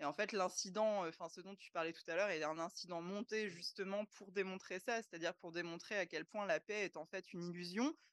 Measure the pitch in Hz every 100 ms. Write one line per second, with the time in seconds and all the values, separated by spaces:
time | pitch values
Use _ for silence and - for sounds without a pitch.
0 | 143 143 202 208 185 - 196 190 214 202
1 | 165 - 165 - 180 196 - 170 165 165
2 | - 165 208 160 156 160 165 - 175 170
3 | 175 202 - 220 208 170 175 - 190 202
4 | 214 - 196 190 190 190 - 185 - 226
5 | - 170 170 - 180 165 170 170 - 208
6 | 175 165 165 214 196 156 - 208 190 160
7 | 156 190 - 180 175 175 175 190 277 320
8 | -